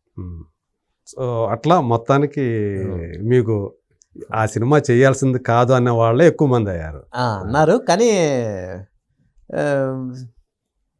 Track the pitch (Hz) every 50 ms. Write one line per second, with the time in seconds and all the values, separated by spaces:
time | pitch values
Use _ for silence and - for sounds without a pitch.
0 | _ _ _ - 92 90 87 82 80 _ _ _ _ _ _ _ _ _ _ _
1 | _ - - - 131 123 120 113 113 98 107 110 - 151 175 180 139 117 117 113
2 | - - 135 139 147 143 - 147 135 120 113 110 104 101 101 95 95 95 95 87
3 | 82 85 85 85 104 113 123 127 113 107 110 104 98 - - _ _ _ _ _
4 | _ _ _ - - - 104 110 110 107 - 110 110 127 151 147 139 - 120 120
5 | 135 135 127 - 139 131 127 123 - - 117 120 123 120 131 127 123 120 120 113
6 | 113 113 117 131 170 160 - - 160 135 127 117 107 98 90 85 80 78 73 69
7 | - _ - 123 127 120 107 98 92 101 120 147 160 156 202 247 254 - 170 196
8 | 240 240 214 190 165 147 139 123 117 110 101 92 90 92 92 95 98 _ _ _
9 | _ _ _ _ _ _ _ _ _ - - - 151 147 143 139 135 131 131 131
10 | 131 127 127 131 127 117 _ _ _ _ _ _ _ _ _ _ _ _ _